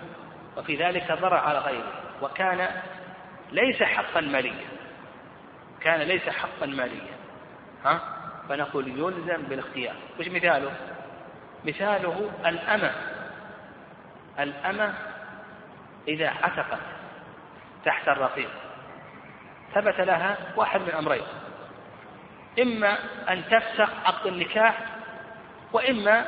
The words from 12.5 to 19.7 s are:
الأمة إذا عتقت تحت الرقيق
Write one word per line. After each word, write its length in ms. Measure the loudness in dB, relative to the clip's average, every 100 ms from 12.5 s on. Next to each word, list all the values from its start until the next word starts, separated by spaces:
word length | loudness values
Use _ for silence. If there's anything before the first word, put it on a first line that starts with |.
| 0 2 2 2 0 -6 -8 -10 -12 -14 -16 -16 -18 -18 -18 -18 -20 -10 -4
الأمة 560 | -2 -2 -2 0 0 0 -8 -10 -12 -14 -14 -16 -18 -18 -18 -8 -4
إذا 200 | 0 0
عتقت 520 | 2 2 2 -2 -4 -6 -12 -12 -14 -16 -18 -18 -18 -20 -2
تحت 240 | 0 2 4
الرقيق 420 | 4 4 0 -4 -8 -12 -12 -14 -16 -16 -16 -18 -18 -18 -18 -4